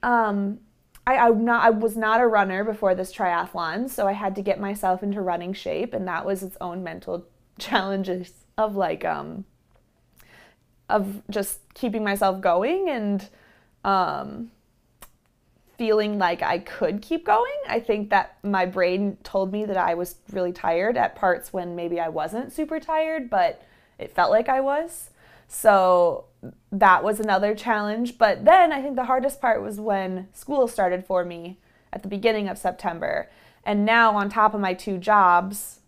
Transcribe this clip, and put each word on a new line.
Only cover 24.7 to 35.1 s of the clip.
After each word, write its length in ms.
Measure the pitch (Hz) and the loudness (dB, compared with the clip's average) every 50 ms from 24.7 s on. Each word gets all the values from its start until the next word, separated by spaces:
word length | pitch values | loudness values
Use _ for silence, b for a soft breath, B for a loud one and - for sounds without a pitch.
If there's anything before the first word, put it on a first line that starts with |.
| 277 294 330 330 - - - - b b b b b b b b | -2 -2 -4 -6 -10 -16 -18 -18 b b b b b b b b
So 800 | - - - 233 202 196 185 185 185 180 175 170 147 - - _ _ _ - 127 - _ _ _ | -12 4 6 6 8 8 6 6 6 6 6 4 2 -2 -8 _ _ _ -18 -18 -18 _ _ _
that 320 | - 196 202 196 185 156 110 | 0 6 8 8 8 8 6
was 160 | 202 214 208 | 0 0 0
another 340 | 214 214 202 190 202 208 220 | 0 0 2 2 2 0 -2
challenge. 640 | 208 - 240 226 214 208 208 208 226 240 240 - _ | -2 -2 -2 0 0 0 -2 -2 -2 -4 -6 2 _
But 260 | 196 208 185 - 208 | 4 4 4 4 6
then 300 | 285 339 381 359 320 311 | 8 8 8 8 6 4
I 80 | 277 | 0
think 140 | 262 285 269 | -4 -4 -4
the 100 | 240 254 | -4 0
hardest 340 | 240 262 254 240 277 269 - | 0 0 0 0 -2 -4 0
part 220 | - 240 220 - | 0 2 2 2
was 180 | 196 214 214 202 | 0 -6 -8 -8
when 480 | 214 220 202 196 190 185 185 185 185 190 _ | -4 -2 -2 -2 -2 -4 -6 -8 -10 -12 _
school 340 | - - - 285 277 254 233 | -20 -10 -4 0 2 2 0
started 380 | 226 - 196 180 180 180 190 | 2 0 0 0 0 -2 -4
for 180 | - 190 180 175 | -2 -2 -2 -2
me 360 | 175 175 170 170 175 185 _ b b b b b b - | -2 -8 -12 -14 -14 -16 _ b b b b b b -14
at 80 | 202 | -12
the 80 | - 190 | -10 -8
beginning 380 | 202 196 185 226 220 214 208 196 | -8 -6 -4 -4 -4 -4 -4 -6
of 100 | 190 - | -8 -6
September. 720 | - 185 180 - - 180 170 165 - 73 76 76 - b b b b b b b b | -6 -6 -6 -4 -8 -8 -6 -6 -6 -6 -4 -6 -6 b b b b b b b b
And 220 | 202 208 208 208 | -4 -2 0 2
now 300 | 214 226 233 233 226 214 | 2 4 6 6 4 4
on 140 | 208 202 202 | 2 -2 -2
top 260 | - 226 214 214 214 | 0 2 2 2 2
of 40 | 208 | 0
my 140 | 202 190 185 | -4 -4 -4
two 240 | 185 - 214 196 180 | -4 -6 -8 -6 -6
jobs 840 | 180 208 | 0 2